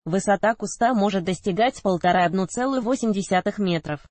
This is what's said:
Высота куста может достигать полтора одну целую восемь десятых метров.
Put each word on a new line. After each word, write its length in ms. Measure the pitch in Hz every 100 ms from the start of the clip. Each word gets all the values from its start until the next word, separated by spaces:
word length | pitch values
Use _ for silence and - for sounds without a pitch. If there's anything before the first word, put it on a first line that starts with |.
Высота 500 | - 185 214 196 208
куста 380 | 226 202 - 240
может 320 | 240 202 196
достигать 560 | 175 175 - 170 240 -
полтора 440 | 202 180 180 180 175
одну 200 | 185 185
целую 360 | - 262 269
восемь 300 | 226 262 226
десятых 460 | 196 190 185 208 208
метров. 480 | 190 165 156 147 -